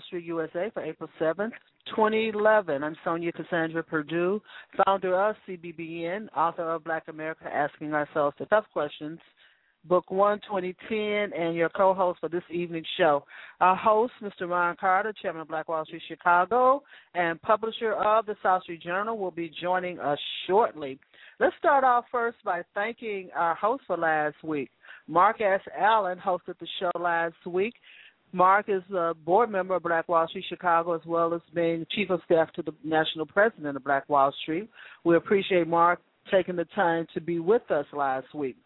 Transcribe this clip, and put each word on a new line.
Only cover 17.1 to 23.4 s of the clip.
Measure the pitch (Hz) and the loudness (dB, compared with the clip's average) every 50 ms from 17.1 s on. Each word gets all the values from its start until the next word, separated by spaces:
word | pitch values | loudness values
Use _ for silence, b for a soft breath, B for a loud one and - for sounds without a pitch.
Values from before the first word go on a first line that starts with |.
| B | B
and | 175 175 165 165 160 - | -2 0 0 -2 -4 2
publisher | - 220 202 220 220 214 - 233 220 196 | 2 2 2 2 -4 -6 -4 -2 -2 -2
of | 143 185 214 214 226 214 | 0 2 2 2 2 2
the | 208 208 - - | 0 -6 -2 0
South | 202 185 185 - | 2 2 2 0
Street | - 165 160 156 | -6 -14 -12 -8
Journal, | 170 175 190 208 220 233 | -6 -4 -4 -4 -4 -4
will | 214 190 180 | -4 -6 -6
be | 160 165 170 165 143 - 160 | -6 -8 -10 -10 -10 -8 -4
joining | 175 185 185 180 180 175 - | -2 -2 -2 -2 -4 -8 -6
us | 113 139 147 - - - - - - - | -2 -2 -2 -2 -4 -10 -10 -10 -4 2
shortly. | 185 214 240 - - 151 151 135 135 - _ B B B B B B B | 4 4 4 2 -2 -6 -10 -10 -12 -12 _ B B B B B B B
Let's | 233 349 - - | 0 0 0 2
start | - 339 285 269 262 | 2 4 4 6 4
off | 254 240 240 233 - | 4 4 2 0 -2
first | - 240 233 233 - _ - | -4 -2 -2 -2 -4 _ -6
by | 202 180 175 175 _ - | -6 -4 -6 -6 _ -6
thanking | 208 208 226 240 - 240 220 208 196 185 180 - | -6 -6 -6 -6 -8 -8 -8 -8 -8 -10 -8 -4
our | 151 | -2